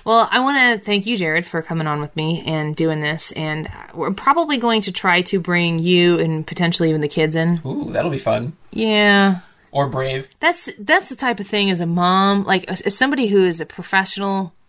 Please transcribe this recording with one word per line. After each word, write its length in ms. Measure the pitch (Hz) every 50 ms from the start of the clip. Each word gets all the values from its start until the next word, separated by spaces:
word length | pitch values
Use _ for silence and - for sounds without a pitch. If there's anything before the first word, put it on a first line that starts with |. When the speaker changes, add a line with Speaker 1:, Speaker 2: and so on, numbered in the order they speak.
Speaker 1:
Well, 260 | - 214 226 226 220 -
I 80 | 196 247
wanna 380 | 254 269 285 269 254 247 233 202
thank 260 | 202 208 208 202 196
you, 140 | 220 247 196
Jared, 260 | 175 156 156 170 170
for 160 | - - 165
coming 260 | 160 - 170 165 156
on 140 | 156 147 147
with 160 | 147 147 -
me 260 | 160 156 160 170 165 -
and 280 | 160 160 156 151 151 151
doing 260 | - 165 160 156 151
this, 320 | 151 147 160 160 - -
and 360 | - - 156 156 151 156 151 - - - - -
we're 200 | - - - 151
probably 440 | 196 - - 277 285 339 330 294 285
going 240 | 240 233 233 226 220
to 100 | 196 202
try 280 | 180 - - 185 175 180
to 160 | 175 - - 190
bring 400 | 165 180 175 175 170 170 165 165
you 400 | 165 180 180 175 175 175 175 165
and 280 | 165 160 160 156 156
potentially 420 | - 160 - 175 170 175 - 170 160
even 140 | 156 156
the 60 | 151 147
kids 280 | - 170 156 156 156
in. 240 | 165 165 170 170 165 -
Speaker 2:
Ooh, 260 | 135 170 285 - -
that'll 180 | - 104 120 170
be 60 | 139
fun. 400 | 135 - 113 113 113 117 143 - - - -
Speaker 1:
Yeah. 720 | - 214 226 220 214 208 208 208 202 202 196 196 190 180 - - _ _ _ _
Speaker 2:
Or 160 | - 139 143 131
Brave. 380 | 131 131 131 131 131 135 - - _ _
Speaker 1:
That's, 300 | 294 330 349 - - - - -
that's 320 | 202 196 311 392 381 -
the 60 | 269
type 220 | - 277 247 226 196
of 80 | 196
thing 220 | 202 - 208 202 196
as 120 | 180 170
a 60 | 175
mom, 580 | 170 170 180 175 180 185 190 196 196 202 202 190
like, 200 | - 190 185 185
as, 160 | - 185 -
as 160 | - 202 196
somebody 300 | - 262 277 294 277 247
who 180 | 202 202 196 185
is 160 | 180 165 165
a 60 | 156
professional 880 | - - - 180 - - 190 190 - - 196 202 196 196 190 190 170 - _ _